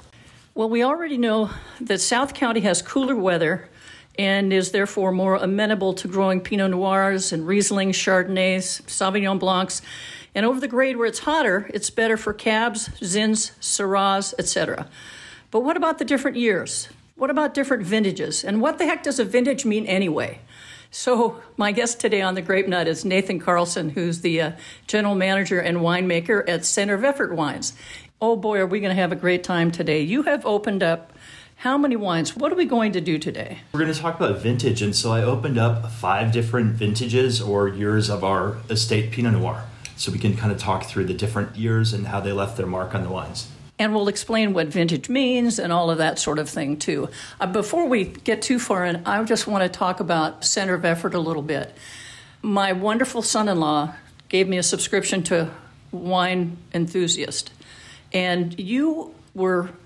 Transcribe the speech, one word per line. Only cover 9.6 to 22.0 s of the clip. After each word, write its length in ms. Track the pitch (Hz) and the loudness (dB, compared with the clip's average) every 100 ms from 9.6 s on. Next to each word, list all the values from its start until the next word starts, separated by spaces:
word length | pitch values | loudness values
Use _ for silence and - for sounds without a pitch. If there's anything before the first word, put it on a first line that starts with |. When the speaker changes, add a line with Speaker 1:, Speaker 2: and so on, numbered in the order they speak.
| 185 - - - - - - 196 | 0 -4 -10 -16 -16 -18 -8 0
Speaker 1:
And 100 | 220 | 0
over 140 | 262 | 2
the 80 | 269 | 0
grade 300 | 240 262 233 | 2 2 2
where 100 | 226 | 0
it's 120 | 220 | 0
hotter, 520 | - 311 247 190 202 | 0 2 4 2 -2
it's 160 | 208 - | -6 -4
better 280 | - 226 220 | 0 2 2
for 160 | 214 | -2
Cabs, 560 | 208 226 220 233 214 - - | -4 0 2 0 -2 -8 -8
Zins, 520 | 190 202 214 214 - - | -4 0 2 2 -2 -6
Syrahs, 720 | - - 196 196 196 196 196 - | -4 -2 0 2 2 2 0 -4
et 120 | - | -2
cetera. 400 | 185 160 - 156 - - - - - - | -2 -2 -4 -10 -14 -20 -20 -20 -20 -4
But 120 | 220 | 0
what 160 | 262 330 | 0 2
about 200 | 320 320 | 0 0
the 60 | |
different 320 | 247 277 269 240 | 0 0 0 0
years? 540 | 240 180 120 - - - _ - | 2 0 -2 -8 -10 -14 _ -4
What 160 | 269 | -2
about 240 | 294 294 285 | 2 0 0
different 260 | 269 247 | 0 0
vintages? 640 | 175 220 196 - - - | 0 0 0 -2 -4 -4
And 180 | - 208 | -2 0
what 160 | 269 320 | 0 2
the 80 | 330 | 0
heck 160 | 330 | 0
does 160 | 302 262 | -2 -2
a 80 | 202 | 2
vintage 400 | 240 247 269 226 | 2 2 0 0
mean 220 | 214 214 | 0 0
anyway? 500 | 190 185 147 107 - - - - - - | 0 0 0 -4 -8 -18 -20 -20 -20 -18
So 500 | - - 240 233 226 - - | -6 0 2 2 -2 -10 -2
my 140 | 208 | 0
guest 280 | 208 233 | 0 -2
today 220 | - | 0